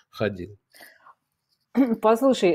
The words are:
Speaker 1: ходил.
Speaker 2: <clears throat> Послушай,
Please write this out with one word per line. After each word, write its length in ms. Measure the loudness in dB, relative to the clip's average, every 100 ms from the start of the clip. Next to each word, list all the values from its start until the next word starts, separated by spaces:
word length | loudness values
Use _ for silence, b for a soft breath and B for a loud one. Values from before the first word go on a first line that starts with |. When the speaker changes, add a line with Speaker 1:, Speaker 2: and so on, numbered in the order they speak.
| b
Speaker 1:
ходил. 480 | -6 -6 -6 -14 -18 _ B B B B B _ _ _ _ _
Speaker 2:
<clears throat> 260 | -2 -2 0
Послушай, 520 | 0 2 2 2 0